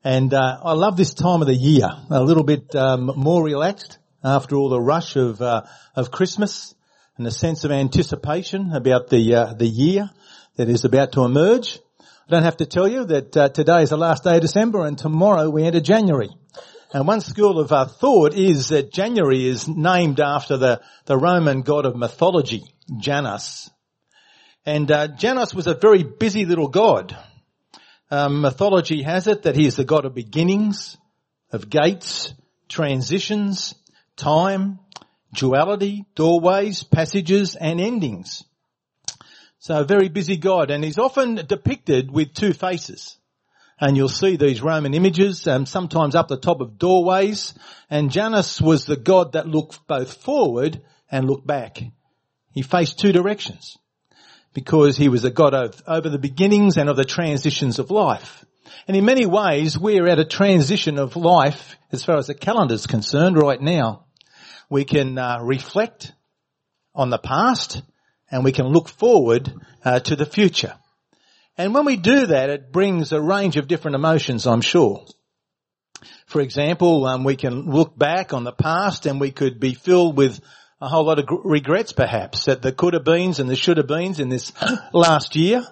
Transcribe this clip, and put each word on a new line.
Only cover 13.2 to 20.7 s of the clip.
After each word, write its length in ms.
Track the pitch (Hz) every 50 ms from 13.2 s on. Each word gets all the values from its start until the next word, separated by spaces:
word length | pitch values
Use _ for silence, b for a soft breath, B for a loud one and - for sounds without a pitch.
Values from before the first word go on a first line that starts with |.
| 131 - -
uh, 140 | 156 143 139
today 320 | - 156 147 156 170 170
is 80 | 156 139
the 80 | 151
last 280 | 151 170 165 156 - -
day 100 | 180 170
of 80 | 170
December 420 | 160 143 - 202 220 233 214 202 160
and 140 | 147 143 127
tomorrow 500 | - 156 156 160 185 214 202 165 156 160
we 160 | 147 156 156
enter 160 | 170 170 170
January. 480 | 147 139 202 226 214 190 156 131 107 95 - _ _ _ B B B B B B B B
And 140 | - 139 139
one 160 | 175 214 220
school 360 | - - - 202 208 202 185 160
of, 140 | 151 127
uh, 140 | 151 139 131
thought 480 | 120 - _ - 277 262 196 156 - -
is 340 | 196 190 190 165 139 127 -
that 240 | 156 143 139 143
January 540 | - 180 196 226 240 220 170 139 135 131 127
is 200 | 127 127 110 -
named 540 | 156 160 156 151 175 185 180 175 156 135 151
after 380 | 147 143 143 143 - - 143 123
the, 240 | 131 127